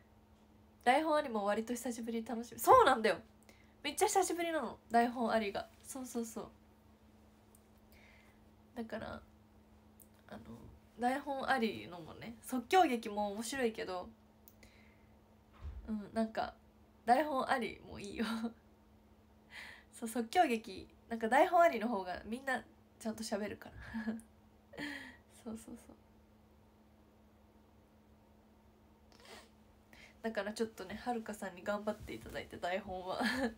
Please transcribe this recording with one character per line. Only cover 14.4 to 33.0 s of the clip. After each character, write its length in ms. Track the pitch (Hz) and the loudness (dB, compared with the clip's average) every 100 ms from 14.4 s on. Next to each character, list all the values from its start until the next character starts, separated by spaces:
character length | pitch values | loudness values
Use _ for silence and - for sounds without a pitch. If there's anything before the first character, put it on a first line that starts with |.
| - - - - - - - - - - - - - - 220 | -20 -20 -20 -20 -20 -20 -20 -20 -20 -20 -20 -14 -12 -10 -8
う 40 | |
ん、 180 | 214 196 | -8 -4
な 120 | 226 | -2
ん 80 | 220 | -2
か、 220 | 202 - - - - - - | -2 -6 -8 -20 -20 -20 -2
台 200 | 226 254 | 4 6
本 240 | 302 262 - | 4 0 0
あ 100 | 269 | 0
り 220 | 208 - - | -2 -8 -14
も 120 | 80 | -12
い 100 | 202 | -8
い 60 | - | -4
よ。 80 | 220 226 226 - - - - - - | -4 -4 -6 -10 -20 -20 -20 -20 -20
<laughs> 840 | - - - - - - - - | -20 -20 -20 -20 -18 -16 -18 -20
そ 140 | - 226 | -10 -4
う、 20 | |
即 200 | 247 226 | -4 2
興 180 | 359 320 | 6 6
劇、 420 | 226 220 185 - - - | 4 -4 -14 -14 -16 -8
な 80 | 226 | -2
ん 20 | |
か 100 | 220 | 4
台 180 | 269 359 | 6 8
本 160 | 349 | 8
あ 60 | 339 | 8
り 100 | 233 | 6
の 100 | 226 | 0
方 140 | 202 | -2
が 200 | 180 - - | -4 -8 -8
み 120 | 247 | -6
ん 60 | |
な 180 | 269 254 - - - - | -2 -4 -6 -20 -20 -8
ち 80 | 226 | -6
ゃ 60 | |
ん 40 | 214 | -6
と 60 | |
喋 260 | 220 202 208 | -4 -4 -4
る 80 | - | -8
か 140 | - | -14
ら。 440 | - - 226 220 226 - - - - - | -16 -10 -6 -6 -6 -10 -20 -20 -20 -18
<laughs> 680 | - 294 277 262 - - - | -10 -10 -10 -12 -18 -20 -16
そ 80 | 233 | -12
う 40 | 220 | -12
そ 160 | - | -14
う 40 | 233 | -18
そ 160 | - | -18
う。 40 | - - - - - - - - - - - - - - - - - - - - - - - - - - - - - - - - - - - - - - - - - - - | -20 -20 -20 -20 -20 -20 -20 -20 -20 -20 -20 -20 -20 -20 -20 -20 -20 -20 -20 -20 -20 -20 -20 -20 -20 -20 -20 -20 -20 -20 -20 -20 -20 -20 -20 -20 -20 -20 -20 -20 -20 -20 -8
だ 100 | 226 | -4
か 100 | 220 | -2
ら 100 | 196 | -4
ち 120 | 220 | -2
ょ 20 | 226 | -4
っ 40 | |
と 140 | - | -6
ね、 160 | 180 214 | -12 -6
は 80 | 247 | -4
る 100 | 233 | -4
か 120 | 220 | -4
さ 120 | 214 196 | -8 -8
ん 80 | |
に 80 | 180 | -6
頑 220 | 190 208 | -4 -2
張 80 | 214 | -2
っ 40 | 214 | -6
て 160 | - | -8
い 60 | 226 | -12
た 120 | 220 | -10
だ 100 | 135 | -10
い 60 | - | -10
て、 100 | - | -6
台 240 | 175 190 | -4 -4
本 260 | 202 185 | -4 -8